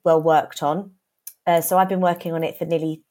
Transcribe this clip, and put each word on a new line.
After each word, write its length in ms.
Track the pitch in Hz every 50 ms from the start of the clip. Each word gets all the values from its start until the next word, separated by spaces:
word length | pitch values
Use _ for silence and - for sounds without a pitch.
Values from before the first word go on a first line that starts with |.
| -
well 180 | 175 160 160
worked 400 | 156 165 156 151 - - - -
on. 300 | 151 143 156 190 196 - _ _ _ _ _ _ _ - _ _ -
Uh, 140 | 175 170 165
so 180 | 165 - 185 185
I've 100 | 190 185
been 100 | 190 185
working 340 | 180 175 175 175 - 170 165
on 100 | 165 165
it 160 | - - -
for 60 | 170
nearly 360 | 160 165 156 160 160 156 156 _ _